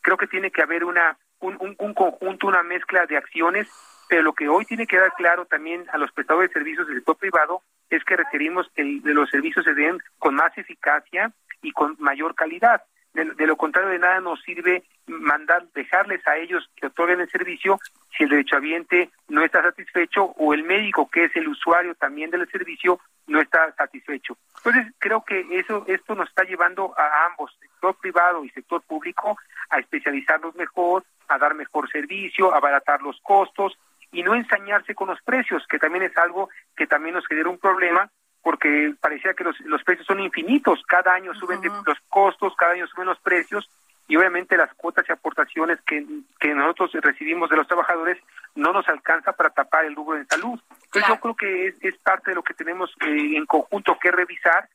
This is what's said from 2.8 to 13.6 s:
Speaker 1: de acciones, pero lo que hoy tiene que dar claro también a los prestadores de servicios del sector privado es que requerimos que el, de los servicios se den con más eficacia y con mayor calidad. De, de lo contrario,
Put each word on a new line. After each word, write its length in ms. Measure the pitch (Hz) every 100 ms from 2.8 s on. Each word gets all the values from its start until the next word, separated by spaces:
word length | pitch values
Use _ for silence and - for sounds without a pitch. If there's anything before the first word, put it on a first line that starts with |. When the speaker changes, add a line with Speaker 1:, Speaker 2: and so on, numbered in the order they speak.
| - 185 165
Speaker 1:
de 120 | 147
acciones, 500 | - 160 165 196 208 - - - _
pero 140 | 170
lo 120 | 156
que 140 | - 147
hoy 180 | 170 214
tiene 220 | 226 226
que 120 | 185
dar 120 | 185
claro 320 | - 175 175 175
también 400 | 151 156 175 175
a 60 | 156
los 140 | 147
prestadores 380 | - 139 160 185
de 40 |
servicios 340 | 160 147 156 156
del 100 | 127
sector 200 | - 160
privado 440 | 196 170 151 175 _ _ _
es 140 | 160 -
que 100 | 180
requerimos 540 | 160 147 156 180 170
que 100 | -
el, 180 | 143 143
de 120 | 147
los 160 | 147 143
servicios 360 | 151 160 156 165
se 80 |
den 260 | 143 151 180 - _
con 160 | 156 139
más 220 | 165 -
eficacia 760 | 185 160 - 147 - 175 220 _ _ -
y 100 | 156
con 240 | - 147 156
mayor 360 | 143 139 160 160
calidad. 480 | 160 170 233 - - _ _
De, 120 | 160 156
de 220 | - 156
lo 80 |
contrario, 340 | 156